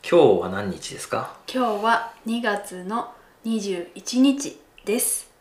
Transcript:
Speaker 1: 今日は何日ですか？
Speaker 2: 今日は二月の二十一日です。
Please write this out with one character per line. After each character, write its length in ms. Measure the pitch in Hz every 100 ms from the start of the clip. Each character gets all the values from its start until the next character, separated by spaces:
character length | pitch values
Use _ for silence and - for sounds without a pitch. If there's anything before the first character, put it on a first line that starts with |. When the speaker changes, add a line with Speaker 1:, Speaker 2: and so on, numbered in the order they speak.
| -
Speaker 1:
今 280 | 170 139 92
日 40 |
は 40 | 90
何 240 | 95 101
日 200 | 87 -
で 80 | -
す 100 | -
か？ 260 | - - - -
Speaker 2:
今 260 | 254 240 202
日 40 |
は 300 | 220 233 - - 220
二 160 | 233
月 440 | 233 - - 185 180
の 260 | 226 - - _ _
二 160 | 226 220
十 300 | 196 180 170
一 280 | - - 247
日 360 | 269 277 - - _ - -
で 160 | 226
す。 280 | - - - _